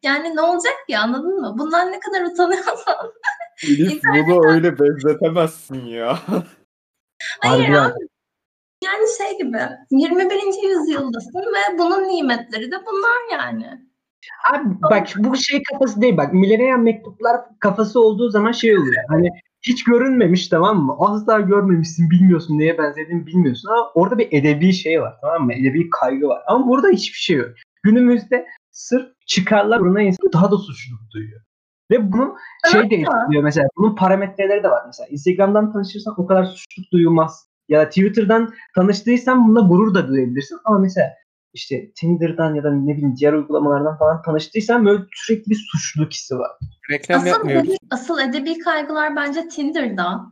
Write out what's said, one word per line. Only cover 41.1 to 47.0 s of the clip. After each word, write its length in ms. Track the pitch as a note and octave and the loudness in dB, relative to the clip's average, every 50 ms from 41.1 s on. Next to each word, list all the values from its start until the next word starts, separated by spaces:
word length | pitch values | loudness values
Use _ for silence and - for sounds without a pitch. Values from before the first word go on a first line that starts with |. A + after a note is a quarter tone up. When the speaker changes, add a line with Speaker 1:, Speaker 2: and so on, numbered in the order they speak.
| - _ _ _ _ _ _ _ _ | -4 _ _ _ _ _ _ _ _
Speaker 3:
işte 380 | - - - C3+ B2+ - - _ | -20 -10 -8 -8 -8 -8 -12 _
Tinder'dan 600 | - - E3 F3 D#3+ E3 E3 E3+ E3 E3 D#3 D3+ | -6 -2 -2 0 0 0 -4 -2 -2 -2 -2 -2
ya 80 | D3 C#3+ | -2 -2
da 80 | D3 | -2
ne 220 | C#3+ C#3 C3+ D3 D3 | -2 0 0 -2 -2
bileyim 220 | D3 C#3+ C#3 B2 | -2 -2 -2 -2
diğer 180 | B2+ C#3+ D3 D3+ | 2 0 2 2
uygulamalardan 640 | D3+ C#3+ - D3 D3 D3 C#3+ C#3+ C#3 D3 D#3 D#3 | 0 -2 -2 -4 -2 0 0 0 0 -2 -4 -2
falan 240 | D3+ D#3 D#3 E3 D#3+ | 0 0 0 0 0
tanıştıysan 640 | - E3 D#3 D#3 D#3 - - A3 G#3+ - A#3+ A#3+ A3 | -4 -4 -4 -4 -4 -4 -6 -6 -2 0 2 2 4
böyle 180 | G3+ G#3 G#3 F#3+ _ - | 4 2 2 -2 _ -16
sürekli 340 | - - - A3+ A3 - G#3 | -16 -4 -4 -4 -4 0 -4
bir 180 | G#3+ G#3 - - | -4 -4 -4 -8
suçluluk 400 | - D#3 - - - D3+ D#3 D3+ - | -8 -8 -8 -6 -4 -4 -4 -4 -4
hissi 220 | - - - C3+ | -14 -10 -8 -8
var. 140 | B2 B2 - - _ - - - _ _ - | -8 -8 -8 -10 _ -16 -16 -16 _ _ -8
Speaker 2:
Reklam 260 | C#3+ D3 | -8 -8